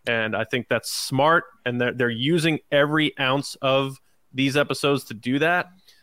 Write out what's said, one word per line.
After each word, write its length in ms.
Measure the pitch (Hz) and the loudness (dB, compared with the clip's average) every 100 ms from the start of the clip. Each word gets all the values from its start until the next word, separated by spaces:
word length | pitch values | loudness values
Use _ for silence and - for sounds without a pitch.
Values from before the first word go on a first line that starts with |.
| - | -4
And 280 | 117 110 104 | -2 -2 -4
I 80 | |
think 240 | 110 127 113 | -4 -4 -2
that's 200 | 117 - | -4 -2
smart. 520 | - - 135 147 170 - _ 127 | -8 -4 2 4 2 0 _ -6
And 120 | 123 | -2
they're, 140 | 123 | -2
they're 160 | 120 120 | 0 -2
using 500 | 113 135 175 160 156 - | 0 0 2 0 -2 0
every 460 | 147 147 156 156 - | 2 4 2 0 0
ounce 340 | 135 139 135 - | 0 0 -2 -4
of 400 | 135 135 135 135 _ _ _ | 0 2 0 -8 _ _ _
these 240 | 127 135 139 | -2 0 0
episodes 460 | 143 - 143 139 - | 0 0 0 0 -2
to 80 | |
do 240 | 107 123 139 | -10 -4 0
that. 300 | 156 180 175 - _ _ | 2 0 -4 -14 _ _